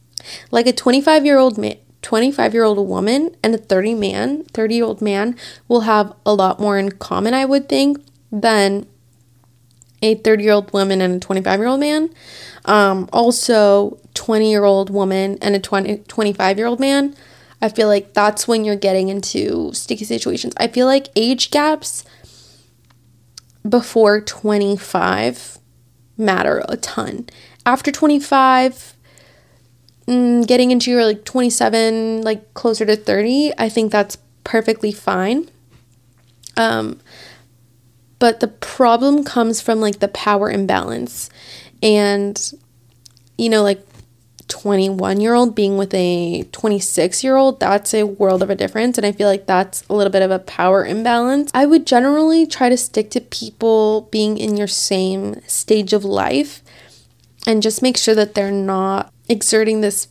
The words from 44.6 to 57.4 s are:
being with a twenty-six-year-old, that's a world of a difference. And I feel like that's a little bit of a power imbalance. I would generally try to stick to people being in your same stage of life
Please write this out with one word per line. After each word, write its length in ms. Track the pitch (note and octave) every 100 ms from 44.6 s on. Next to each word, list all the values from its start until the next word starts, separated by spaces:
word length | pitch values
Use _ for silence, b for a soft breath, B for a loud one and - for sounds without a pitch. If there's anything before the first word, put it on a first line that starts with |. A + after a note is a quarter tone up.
| G3+ G3+ F#3+ F#3+ F#3+ G3 A3 A#3+ B3 A3
being 200 | G3 G3
with 160 | G3
a 520 | F#3+ F3+ F3 E3+ F3 -
twenty-six-year-old, 1040 | - A3 G3+ - - E3+ - C4 C4 C4+ C4
that's 340 | F#3+ G3+ -
a 120 | A3
world 400 | G#3 G3 G3 F#3
of 40 | F#3+
a 60 |
difference. 420 | F#3+ F#3+ A3 A#3+ B3
And 80 |
I 60 | G3+
feel 160 | G#3 G#3
like 200 | G3 G3
that's 360 | F#3 G3 - -
a 40 |
little 180 | G#3 G3
bit 100 | F#3+
of 80 | F#3+
a 80 | F#3+
power 480 | - - F3+ G3 A2+
imbalance. 640 | G3+ A#3 A#3 A#3+ C#4+ C#4+
I 140 | B3 C#4+
would 180 | D#4+
generally 640 | E4 A#3+ C4 D4 D#4+ E4 D#4
try 220 | - B3
to 80 | B3
stick 340 | - - G#3+
to 100 | B3+
people 880 | A#3+ - A3 - A3+ A3 G#3+ G#3+ G#3+
being 260 | A3 G#3+ G#3+
in 180 | G#3+ G#3
your 120 | G3+
same 720 | - - F#3+ F#3+ F#3+ G3+ G#3+ -
stage 440 | - - G#3+ F#3+
of 120 | G#3
life 580 | G3 G3 - C4+ C#4+ - b b b b b _ _ _